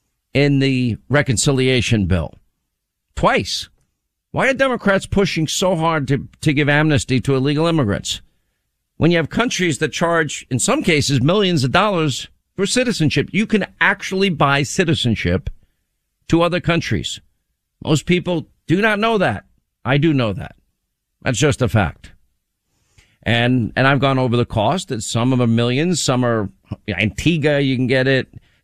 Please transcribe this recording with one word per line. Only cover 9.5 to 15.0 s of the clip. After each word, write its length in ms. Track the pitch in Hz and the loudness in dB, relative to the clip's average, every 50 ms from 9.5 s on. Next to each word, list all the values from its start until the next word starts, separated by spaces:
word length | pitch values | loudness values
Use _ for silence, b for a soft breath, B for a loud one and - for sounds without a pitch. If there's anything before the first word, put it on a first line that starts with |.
| - - 185 170 135 | -2 -2 -2 -2 -2
that 160 | - 156 143 - | -2 -4 -4 -2
charge, 520 | - 175 170 170 165 160 139 - - - - | -2 -2 0 0 0 -2 -2 -6 -12 -8 -6
in 100 | 131 120 | -4 -2
some 240 | - 196 254 311 - | 0 0 0 0 0
cases, 380 | 190 160 143 - 127 143 123 | 2 2 2 2 0 0 2
millions 420 | 120 151 185 214 196 180 175 139 127 | 2 2 2 2 2 2 0 0 0
of 80 | 127 | 2
dollars 560 | - 175 208 214 196 165 156 147 123 - - - _ _ _ _ _ | 2 2 2 2 0 0 -2 -2 -4 -6 -10 -14 _ _ _ _ _
for 100 | - 202 | -4 -4
citizenship. 640 | 190 - 247 254 247 202 - 156 135 - 143 123 - | -2 0 0 0 0 0 0 0 0 2 0 -2 0
You 140 | - 185 220 | -2 -2 0
can 200 | - 220 196 - - - - | 0 0 -2 -2 -4 -4 0
actually 480 | 170 185 202 - - - 196 190 196 196 | 0 0 0 0 -4 -6 -2 0 0 0
buy 340 | 160 147 151 139 139 143 139 | 2 2 2 2 2 0 0
citizenship 880 | - - - 180 143 - - | -2 -2 0 0 2 0 0